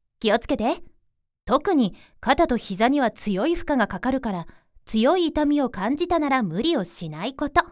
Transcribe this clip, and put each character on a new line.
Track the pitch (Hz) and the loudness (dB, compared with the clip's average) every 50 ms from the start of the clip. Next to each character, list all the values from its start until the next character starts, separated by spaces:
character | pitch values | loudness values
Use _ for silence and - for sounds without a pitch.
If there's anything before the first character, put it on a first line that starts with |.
| _ _ _ - | _ _ _ -2
気 | - 208 | 2 2
を | 202 240 | 2 2
つ | - | 2
け | - 285 | 0 -2
て。 | - 214 247 349 - - - _ _ _ _ _ _ _ _ _ _ _ | 0 0 -2 -2 -4 -8 -16 _ _ _ _ _ _ _ _ _ _ _
特 | - 226 - - 403 359 | 0 0 0 2 2 2
に | 277 226 175 - - - _ _ _ | 2 2 0 -2 -8 -18 _ _ _
肩 | - - 285 277 339 | 0 2 2 4 2
と | - 247 | 2 0
膝 | 220 - - 190 175 220 254 | -2 -4 -4 -2 0 2 2
に | 285 285 | 2 2
は | 254 214 | 0 0
強 | 214 - - 214 190 185 226 | -2 -2 -2 -2 0 0 0
い | 330 349 | 0 -2
負 | - - | -2 -2
荷 | - 294 | 0 0
が | 254 208 | 0 0
か | - 196 180 | 0 -2 -4
か | - 254 | -2 -2
る | 262 262 | -2 -2
か | 262 220 | -2 -4
ら、 | 190 175 160 - - _ _ _ _ - _ | -6 -6 -8 -12 -16 _ _ _ _ -16 _
強 | - - 214 233 277 359 | -4 0 2 4 4 4
い | 381 339 | 4 2
痛 | 311 320 302 302 | 0 0 0 2
み | 285 294 285 | 2 2 2
を | 269 240 | 0 -2
感 | - - 190 233 294 | -4 -4 -4 -2 -2
じ | 311 349 | -2 0
た | - 359 330 | 0 0 0
な | 302 285 | 2 0
ら | 277 262 220 | 0 0 0
無 | 170 156 190 | -2 -2 -2
理 | 254 330 339 | 0 0 0
を | 240 - | -2 -2
し | - - - 175 156 | -4 -6 -8 -8 -8
な | 151 156 190 | -8 -8 -8
い | 269 269 | -8 -6
こ | - 294 285 | -6 -6 0
と。 | - - 320 - | 2 0 0 0